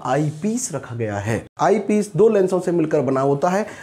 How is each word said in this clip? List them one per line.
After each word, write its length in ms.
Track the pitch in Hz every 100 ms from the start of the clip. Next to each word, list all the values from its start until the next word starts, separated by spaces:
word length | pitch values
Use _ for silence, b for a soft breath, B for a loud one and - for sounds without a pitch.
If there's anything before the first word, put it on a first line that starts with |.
| 127
आईपीस 640 | 139 151 151 208 233 -
रखा 220 | 139 - 117
गया 220 | 110 101
है। 280 | 101 110 - -
आईपीस 500 | 160 208 202 214 202 156
दो 120 | 226
लेंसों 300 | 208 185 185
से 120 | 180
मिलकर 300 | 170 156 156
बना 200 | 127 131
होता 280 | 139 139 139
है, 160 | 190 214 B